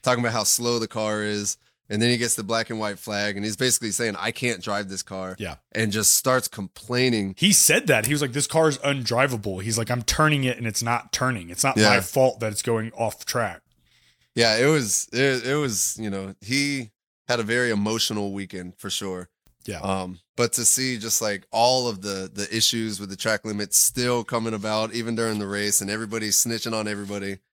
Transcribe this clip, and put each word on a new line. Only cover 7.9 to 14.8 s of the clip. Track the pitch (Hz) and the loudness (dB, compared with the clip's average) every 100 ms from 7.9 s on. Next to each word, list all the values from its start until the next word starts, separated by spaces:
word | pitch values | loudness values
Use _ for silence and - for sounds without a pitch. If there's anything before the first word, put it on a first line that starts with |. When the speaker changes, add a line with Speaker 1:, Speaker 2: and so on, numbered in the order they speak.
| 123 107 | 4 4
Speaker 2:
He | |
was | 147 | 2
like, | 143 | 0
"This | 123 - | -2 0
car | 160 160 | 4 4
is | 139 | 2
undrivable." | 143 139 117 120 135 120 101 92 | -2 0 0 2 2 2 -4 -4
He's | 101 110 | -2 -2
like, | 113 | 0
"I'm | 120 | -2
turning | 117 - 156 147 | 0 2 4 4
it, | 131 120 | 0 -2
and | 113 | -4
it's | 101 | -2
not | 117 117 - | -2 -2 -2
turning. | - 127 117 85 | -2 0 -2 -6
It's | 87 | -2
not | 139 120 | 0 6
Speaker 1:
Yeah. | 107 | 6
Speaker 2:
my | 101 | 6
fault | 92 - 131 - | 2 4 4 2
that | 113 | -4
it's | 104 | -2
going | - 113 113 113 | -2 -2 -2 -4
off | 113 - | -4 -4
track." | - 123 107 85 _ _ _ _ _ _ _ | -6 -2 -2 -4 _ _ _ _ _ _ _
Speaker 1:
Yeah, | - 117 110 | 2 2 4
it | 135 | 4
was, | 156 | 4